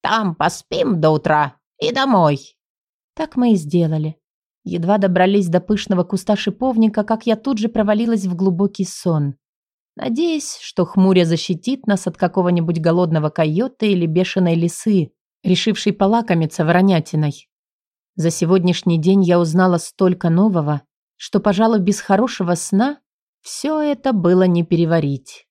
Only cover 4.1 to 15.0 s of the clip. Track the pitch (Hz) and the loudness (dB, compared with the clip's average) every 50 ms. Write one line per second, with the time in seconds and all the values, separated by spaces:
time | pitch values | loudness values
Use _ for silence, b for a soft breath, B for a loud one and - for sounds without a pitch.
4.1 | 156 _ _ _ _ _ _ _ _ _ _ 180 175 170 165 180 208 214 196 190 | -8 _ _ _ _ _ _ _ _ _ _ -8 -6 -4 0 0 0 2 2 2
5.1 | 180 185 180 190 202 208 190 170 160 180 180 - 208 202 - - 196 175 175 180 | 2 2 2 4 2 2 0 2 0 -2 0 0 -4 -4 -2 -2 0 0 0 -2
6.1 | 202 185 - - 208 202 - 202 190 _ 254 262 247 220 226 220 214 220 208 208 | -4 -6 -2 -2 -2 -2 -2 -6 -6 _ -4 -2 2 2 2 2 2 -2 -2 -2
7.1 | 226 220 - 240 220 220 - 277 269 208 214 226 226 220 214 208 208 214 233 226 | -4 -4 0 -2 -2 -2 -2 -4 -4 -2 -4 -2 -2 -2 0 0 0 0 0 0
8.1 | 226 208 190 185 180 165 190 190 175 165 202 196 202 - 190 180 - - - 180 | -2 -2 -2 -4 -4 0 0 0 0 0 -2 -2 -2 -4 -8 -8 -8 -6 -4 -2
9.1 | 165 151 147 143 139 _ _ _ _ _ _ _ _ _ _ _ _ - - 254 | 0 0 -2 -4 -6 _ _ _ _ _ _ _ _ _ _ _ _ -10 -6 -6
10.1 | 226 254 339 339 320 302 - - - - - - - - 180 - - 196 185 190 | -2 -2 -2 -2 -2 -4 -6 -10 -14 -14 -16 -8 -4 -4 -4 0 2 2 4 4
11.1 | 190 180 175 160 170 160 - - 185 - - 240 269 269 - 220 202 185 - 180 | 4 4 4 2 0 -2 -2 -4 -6 -4 -2 -6 -6 -4 -2 -2 -2 -2 -2 -6
12.1 | 165 _ 190 175 - 196 180 175 175 175 165 160 170 170 156 170 165 175 180 165 | -4 _ -4 -2 0 0 0 2 0 0 0 -2 -2 0 0 2 2 2 2 2
13.1 | 160 156 151 151 151 - 160 156 151 180 247 262 - _ 220 214 196 180 170 165 | 0 0 -2 -2 -2 -2 -2 0 0 -2 -2 -4 -4 _ 0 0 2 0 0 0
14.1 | 156 175 185 - - 190 185 170 170 170 170 170 - - - 220 208 190 | 0 0 -2 0 0 0 2 2 2 2 0 -2 -4 -4 -2 0 2 2